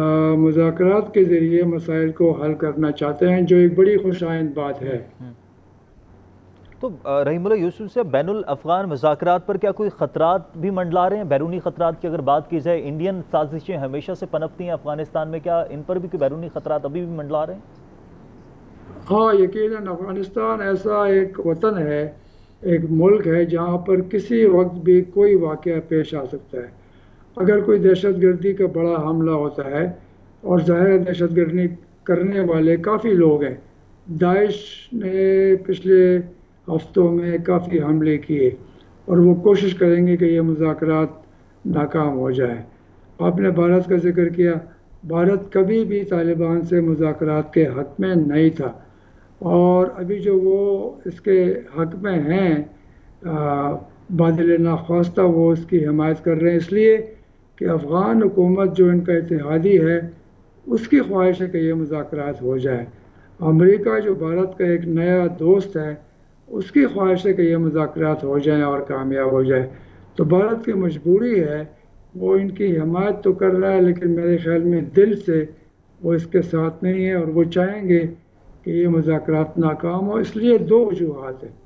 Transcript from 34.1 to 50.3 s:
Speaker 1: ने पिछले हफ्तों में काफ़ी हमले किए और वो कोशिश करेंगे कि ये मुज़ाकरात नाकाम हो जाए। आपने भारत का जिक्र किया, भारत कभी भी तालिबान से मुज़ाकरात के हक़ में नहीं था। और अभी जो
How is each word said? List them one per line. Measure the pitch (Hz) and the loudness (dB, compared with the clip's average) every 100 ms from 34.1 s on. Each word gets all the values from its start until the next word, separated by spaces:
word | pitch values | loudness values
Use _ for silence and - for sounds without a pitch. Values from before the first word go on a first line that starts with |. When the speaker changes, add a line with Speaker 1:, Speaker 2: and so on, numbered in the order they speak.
| 160 180 196 208 170 - - - | -2 0 2 0 -2 -12 -20 -12
Speaker 1:
ने | 233 190 190 190 190 196 190 | -8 -4 0 2 4 4 2
पिछले | 190 180 185 185 180 180 175 - _ _ - | 0 -4 4 6 6 2 -2 -14 _ _ -6
हफ्तों | 160 - 190 175 | -6 -2 2 2
में | 170 175 170 | 2 0 -2
काफ़ी | 175 175 175 170 | 0 -2 0 -2
हमले | 147 156 156 147 | 0 0 0 -2
किए | - 147 127 - - - - - - | -2 0 0 0 -10 -20 -20 -16 0
और | 175 | 4
वो | 175 175 | 6 6
कोशिश | 208 196 196 | 4 4 2
करेंगे | 180 175 175 180 175 | 2 2 4 2 2
कि | 170 | 2
ये | 165 | 2
मुज़ाकरात | 165 156 160 156 160 156 151 - - _ _ _ - | 0 0 -2 0 0 0 -2 -6 -20 _ _ _ -4
नाकाम | 165 147 160 147 | -2 -2 -2 -2
हो | 131 131 | -2 -2
जाए। | 127 123 113 - - _ - - - | 0 -2 -4 -12 -20 _ -20 -20 -4
आपने | 175 175 190 | -2 0 0
भारत | 175 175 185 180 | 2 2 2 2
का | 180 | 0
जिक्र | 175 175 170 | 0 0 0
किया, | 170 175 165 - - _ - 160 | 2 0 0 -8 -18 _ -18 -6
भारत | 165 180 196 196 | 0 2 0 -2
कभी | 196 190 226 | 0 2 0
भी | 202 202 | 0 -4
तालिबान | 196 170 170 165 165 170 | -4 -2 -2 0 0 -2
से | 170 175 | 0 0
मुज़ाकरात | 165 151 156 151 156 151 151 | 0 0 -2 -2 -2 -2 0
के | 165 | 0
हक़ | 143 127 139 - | 0 -2 -8 -4
में | 190 175 | 0 0
नहीं | 143 151 160 | 2 4 2
था। | 160 127 - - _ _ - _ - | 2 -6 -10 -18 _ _ -20 _ -10
और | 175 175 180 180 185 - | 0 4 4 4 2 -2
अभी | 180 202 | -6 -4
जो | 196 | 0